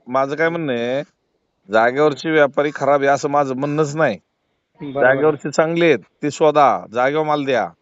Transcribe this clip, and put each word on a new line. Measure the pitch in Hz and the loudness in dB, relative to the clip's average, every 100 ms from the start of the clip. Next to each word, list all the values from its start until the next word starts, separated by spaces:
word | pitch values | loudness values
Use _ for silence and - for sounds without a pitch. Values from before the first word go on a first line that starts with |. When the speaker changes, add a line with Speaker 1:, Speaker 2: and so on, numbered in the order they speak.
| 120 | -4
Speaker 1:
माझं | 131 139 147 | -2 -2 -2
काय | 165 | -2
म्हणणं | 170 147 | -2 -4
आहे, | 120 120 135 - _ _ _ _ _ - | -4 -4 -6 -8 _ _ _ _ _ -2
जागेवरचे | 107 120 135 151 135 165 | 0 2 2 0 0 -2
व्यापारी | 156 139 147 147 - | 2 2 2 -4 -2
खराब | 139 143 | 0 2
आहे | 139 | 2
असं | 139 143 | 0 0
माझं | 143 135 127 | 0 -2 -4
म्हणणंच | 147 151 147 151 | -4 -2 -2 0
नाही. | 143 95 _ _ _ _ _ _ | -2 -2 _ _ _ _ _ _
Speaker 2:
बरोबर. | 147 135 | -10 0
Speaker 1:
जागेवरचे | 127 139 156 147 151 | 2 4 0 0 -4
चांगले | 151 160 170 170 | -2 0 2 2
आहेत, | 117 - - | 2 -2 -8
ते | 147 | -8
शोधा, | - 156 147 131 95 101 | 0 2 4 4 2 -4
जागेवर | 117 131 151 | -2 0 0
माल | 151 147 139 | -2 -2 0
द्या | 120 87 - | -2 -2 -8